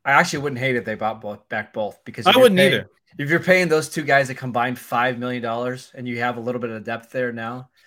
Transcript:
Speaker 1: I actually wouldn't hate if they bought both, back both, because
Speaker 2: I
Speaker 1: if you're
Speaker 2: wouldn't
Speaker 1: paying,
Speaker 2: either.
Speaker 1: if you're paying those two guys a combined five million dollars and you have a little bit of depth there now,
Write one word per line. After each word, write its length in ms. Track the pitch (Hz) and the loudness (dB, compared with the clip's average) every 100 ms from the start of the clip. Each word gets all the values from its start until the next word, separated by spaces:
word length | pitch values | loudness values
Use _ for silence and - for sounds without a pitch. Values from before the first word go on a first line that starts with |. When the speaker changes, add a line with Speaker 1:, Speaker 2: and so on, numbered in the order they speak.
Speaker 1:
I 60 | 139 | 2
actually 300 | 143 175 151 | 4 4 0
wouldn't 180 | 143 123 | -4 -2
hate 160 | 131 | 0
if 100 | 123 | 0
they 120 | - 107 | -2 -4
bought 240 | 110 110 | -4 -6
both, 280 | 104 104 - | -10 -12 -8
back 240 | 113 104 | -8 -6
both, 320 | 113 104 - | -4 -6 -6
because 220 | - 117 180 | -16 -2 4
Speaker 2:
I 40 | |
Speaker 1:
if 40 | |
you're 80 | 254 | 8
Speaker 2:
wouldn't 160 | 247 185 | 8 8
Speaker 1:
paying, 140 | 190 | 4
Speaker 2:
either. 180 | 113 101 _ _ - | 2 -4 _ _ -8
Speaker 1:
if 140 | 143 | 0
you're 80 | 170 | 0
paying 300 | 175 185 175 | 4 4 4
those 200 | 156 143 | 0 -2
two 140 | 165 | -4
guys 260 | 143 139 135 | 2 2 2
a 60 | |
combined 420 | 127 131 117 123 123 | -4 -6 -2 -2 -4
five 440 | - 120 127 120 | -4 0 0 -2
million 200 | 123 123 | -6 -6
dollars 520 | 113 117 123 127 - | -4 -4 -4 -8 -14
and 140 | 131 123 | -12 -8
you 100 | 120 | -4
have 200 | 120 120 | -4 -4
a 20 | |
little 200 | 117 120 | -6 -6
bit 100 | 117 | -6
of 120 | 110 | -8
depth 300 | 107 117 - | -8 -10 -8
there 180 | 127 123 | -6 -6
now, 400 | 117 113 127 127 _ | -6 -10 -10 -14 _